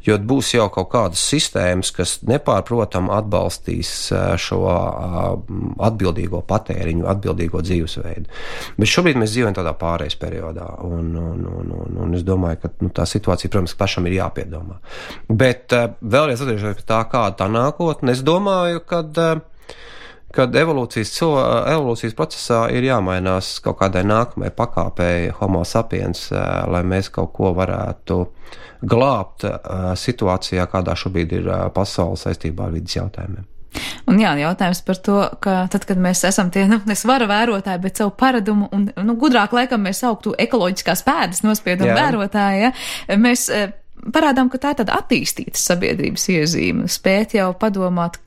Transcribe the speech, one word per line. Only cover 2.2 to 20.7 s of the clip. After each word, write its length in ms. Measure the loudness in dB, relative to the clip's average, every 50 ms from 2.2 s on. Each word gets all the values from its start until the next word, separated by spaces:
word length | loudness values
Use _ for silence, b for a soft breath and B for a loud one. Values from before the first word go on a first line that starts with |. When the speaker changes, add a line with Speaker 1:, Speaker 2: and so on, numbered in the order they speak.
| 0
Speaker 1:
nepārprotam 840 | 0 0 2 2 2 2 2 2 0 0 0 0 0 0 -2 0 2
atbalstīs, 840 | 0 0 0 0 0 0 0 0 -4 -6 -6 -4 -4 -4 -4 -6 -6 -6 -4 -2
uh, 260 | 0 0 2 0 0
šo, 240 | 0 -2 -2 -2 0
uh, 960 | 2 2 2 2 0 -2 -4 -4 -6 -4 -2 -2 -2 -2 -2 -4 -6 -6 -6 -6 -4 -4 -4 0
atbildīgo 640 | 0 0 2 2 0 0 0 0 -2 -2 -4 -4 -2
patēriņu, 640 | 0 -2 -2 -2 -2 -4 -2 -2 0 0 -2 0 0
atbildīgo 560 | -2 0 0 -2 -2 0 -2 -2 -2 -2 -2
dzīvesveidu. 640 | 0 0 0 0 -2 -4 -6 -6 -6 -6 -6 -6 B B B B B B B B B B
Bet 200 | 0 2 4 4
šobrīd 240 | 4 4 4 4
mēs 160 | 4 2 0 2
dzīvojam 240 | 2 0 0 0
tādā 160 | 0 -2 -2 -2
pārejas 440 | -2 -2 -2 -2 -2 -2 -4 -6
periodā, 520 | -6 -6 -6 -6 -8 -8 -8 -10 -10 -10 -12 -12 -10
un, 280 | -8 -6 -4 -4 -4 -4 -4
un, 240 | -4 -4 -4 -4 -4 -6
un, 260 | -6 -6 -6 -6 -6 -6
un, 260 | -6 -6 -6 -6 -4
un 160 | -2 -2 0
es 80 | 0 0
domāju, 360 | 0 2 2 2 0 -2 -2
ka, 120 | -4 -8 -4
nu, 160 | -2 -2 -2 0
tā 160 | 0 -2 0
situācija, 400 | 0 -2 2 2 0 2 0 0
protams, 280 | 0 0 0 0 -2 -2
pašam 280 | -2 0 0 0 0 0
ir 100 | 0 0
jāpiedomā. 560 | -2 -2 -4 -6 -8 -6 -8 -10 -10 -10 -12 -14 B B B B B B B B B
Bet, 480 | 0 2 4 4 4 4 2 -2 0 2
uh, 160 | 2 2 0 -4 -8
vēlreiz 460 | -6 2 2 4 4 4 0 -2 -2
atgriežoties 360 | -2 -2 -2 -2 -4 -4 -4
pie 80 | -2 0
tā, 120 | 0 0 0 2
kāda 320 | 0 0 0 0 0 -2
tā 80 | -2 0
nākotne, 640 | 2 2 2 0 0 0 -2 -2 0 0 2 2 2
es 120 | 2 2
domāju, 560 | 2 2 2 2 2 2 2 2 0 -2 -4 -4
kad, 280 | -2 -2 -2 -2 -2 0
uh, 320 | 2 2 2 2 0 -4 -10 B B B B B B B B B B B B B B B -4 2
kad 220 | 2 2 4 4
evolūcijas 560 | 2 4 4